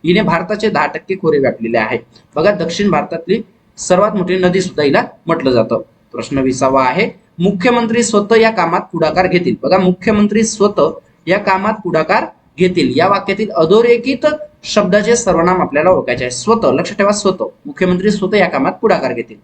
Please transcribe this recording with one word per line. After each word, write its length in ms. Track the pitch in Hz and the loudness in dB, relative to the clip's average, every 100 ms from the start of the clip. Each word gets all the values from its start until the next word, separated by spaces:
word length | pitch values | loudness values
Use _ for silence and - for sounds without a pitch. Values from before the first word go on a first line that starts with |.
| 156 | 0
हिने 160 | 180 | 2
भारताचे 480 | 208 175 180 214 220 | 2 -2 -2 -2 -2
दहा 160 | 151 147 | 0 -2
टक्के 300 | - - 185 | -4 -8 -4
खोरे 240 | 165 147 | 0 2
व्यापलेले 380 | 135 113 113 113 | 0 -2 -2 -2
आहे. 200 | 110 120 - _ _ 147 | -2 -4 -8 _ _ -2
बघा, 160 | 180 | 0
दक्षिण 400 | 202 170 - 202 | 0 -2 -2 0
भारतातली 500 | 156 - - - 214 - _ _ - | 0 -2 -6 -2 -4 -4 _ _ -10
सर्वात 380 | - 180 208 214 | 0 2 2 0
मोठी 220 | 180 185 | -2 0
नदी 240 | 180 185 | 0 0
सुद्धा 220 | - - | -2 0
हिला 200 | 147 190 - - - | 2 2 0 -6 -4
म्हटलं 260 | 165 135 | -2 2
जातं. 300 | 123 - 113 - _ _ | 2 2 -2 -4 _ _
प्रश्न 260 | 120 120 139 | -12 -6 -2
विसावा 480 | 131 127 135 135 131 | -2 0 2 2 2
आहे, 240 | 170 226 - _ - | 0 -2 -6 _ -2
मुख्यमंत्री 640 | 180 196 254 240 226 233 | -2 0 0 0 0 0
स्वतः 320 | 226 208 208 226 | 0 0 2 2
या 140 | 226 | 2
कामात 320 | 220 170 175 - | 2 -2 -2 -4
पुढाकार 340 | 165 156 175 185 | -2 0 0 0
घेतील. 280 | 170 175 110 | 0 0 -2
बघा, 140 | 143 185 | -2 0
मुख्यमंत्री 680 | 185 185 - 208 208 208 | 0 0 0 2 2 2
स्वतः 400 | 220 - 208 202 151 - - _ - | 0 0 0 2 -2 -2 -14 _ -2
या 120 | 196 | -2
कामात 340 | 202 185 202 220 | 0 -2 -2 -4
पुढाकार 420 | 180 165 156 214 320 - _ - | -2 -2 0 0 -2 -10 _ -2
घेतील 340 | 180 175 131 123 | 0 2 0 2
या 120 | 180 | 2
वाक्यातील 420 | 196 185 196 220 | 0 -2 -4 -2
अधोरेखित 760 | - 160 208 240 240 262 269 302 302 - _ | 0 4 4 4 2 0 -2 -2 -2 -8 _
शब्दाचे 520 | - 220 190 208 214 233 | -6 -2 2 2 2 0
सर्वनाम 460 | - 170 175 180 | 2 2 2 2
आपल्याला 280 | 151 143 165 | 0 0 2
ओळखायचे 340 | 170 123 123 | 2 0 -4
आहे. 80 | 123 | -6
स्वतः, 400 | 123 - 226 160 | -4 -2 0 2
लक्षात 240 | 135 180 - | 0 -2 -2
ठेवा, 160 | 202 | 0
स्वतः, 340 | 208 196 185 110 - - | 0 -2 -2 -6 -10 -16
मुख्यमंत्री 460 | - 180 180 202 | -2 0 0 0
स्वतः 260 | 208 185 208 | 0 0 2
या 120 | 175 | 2
कामात 220 | 147 139 | 0 -2
पुढाकार 420 | - 220 170 131 | 0 0 0 -2
घेतील. 220 | 117 113 110 | -6 -10 -16